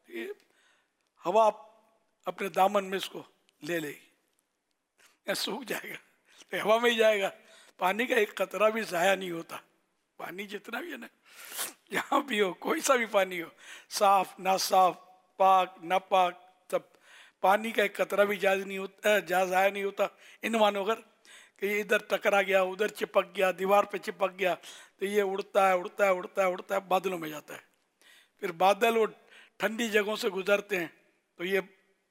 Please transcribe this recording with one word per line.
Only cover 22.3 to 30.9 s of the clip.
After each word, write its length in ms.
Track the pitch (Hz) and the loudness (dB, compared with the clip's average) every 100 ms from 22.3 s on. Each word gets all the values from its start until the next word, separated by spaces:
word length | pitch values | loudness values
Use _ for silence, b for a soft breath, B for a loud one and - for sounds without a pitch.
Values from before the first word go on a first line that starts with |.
| 196 | 2
گیا، 200 | 190 190 | 2 2
ادھر 260 | 185 185 208 | 0 -2 -6
چپک 460 | - 208 202 185 190 | -4 -2 -2 -2 0
گیا، 140 | 190 175 | -2 0
دیوار 260 | 190 202 | 2 2
پہ 140 | 202 190 | 2 -4
چپک 400 | 220 175 190 185 | -10 -4 -4 -2
گیا، 160 | 185 160 B B B - | -2 -2 B B B -8
تو 60 | |
یہ 180 | 196 208 | -2 0
اڑتا 460 | 196 196 190 202 196 | 0 -4 -2 2 4
ہے، 40 | |
اڑتا 320 | 185 190 - | 2 -2 0
ہے، 60 | 196 | 0
اڑتا 320 | 185 185 - | 0 -4 -2
ہے، 100 | 190 | -2
اڑتا 220 | 185 - | -2 -4
ہے، 60 | 196 | -6
بادلوں 380 | 185 185 185 180 | 0 -2 -2 -6
میں 100 | 156 | -8
جاتا 260 | - - | -12 -14
ہے، 60 | - - _ _ _ b b b - | -20 -20 _ _ _ b b b -10
پھر 100 | 196 | -8
بادل 440 | 170 185 196 233 226 | 2 2 4 2 2
وہ 100 | 214 - _ B B - | 0 -4 _ B B -6
ٹھنڈی 320 | 202 220 233 | -6 -4 -2
جگہوں 280 | 214 202 214 | 0 0 -4
سے 120 | 233 | -4
گزرتے 520 | 185 190 202 202 190 | -4 0 0 0 -6
ہیں 80 | 160 | -6